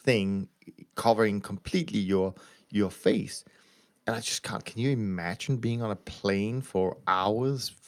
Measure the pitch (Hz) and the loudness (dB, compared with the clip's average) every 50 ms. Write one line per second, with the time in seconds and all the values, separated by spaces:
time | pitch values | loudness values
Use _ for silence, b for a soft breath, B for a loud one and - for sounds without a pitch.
0 | - 135 123 104 98 98 98 98 95 - _ _ - - - - - _ - - | 2 2 4 4 2 2 0 -2 -4 -6 _ _ -20 -20 -20 -20 -20 _ -6 0
1 | - 117 113 110 113 107 101 104 98 - 98 95 - - - 92 87 165 104 104 | 4 4 6 6 4 2 2 -2 -4 -6 -10 -10 -8 -2 -2 -2 -2 0 -2 -2
2 | 98 92 98 95 92 95 - B B B B B B B - 104 101 92 - - | 0 2 2 2 2 0 -2 B B B B B B B 0 0 0 0 0 0
3 | - - - 107 95 98 - - - b b b b b b b b b b b | 2 2 2 2 0 -4 -8 -14 -16 b b b b b b b b b b b
4 | - - 113 113 110 - - - - - 110 - - - - 110 120 139 139 120 | -4 -4 -4 -4 -4 -4 -6 -6 -6 -6 -8 -8 -8 -8 -6 -2 0 0 0 0
5 | 107 98 92 87 85 87 101 - - - 135 120 113 117 117 117 117 107 101 - | 0 -2 -2 -4 -4 -6 -6 -6 -2 -2 -2 0 0 -2 -2 -2 -2 -4 -4 -6
6 | - - - - - 101 98 98 101 110 123 131 127 - - 95 92 90 - - | -8 -16 -12 -4 0 0 2 2 0 0 -2 -4 -6 -2 0 0 0 0 0 -2
7 | - - 95 92 92 104 107 117 127 135 139 123 127 - - - _ | 0 2 2 4 4 2 2 2 0 0 -2 -2 -6 -10 -12 -14 _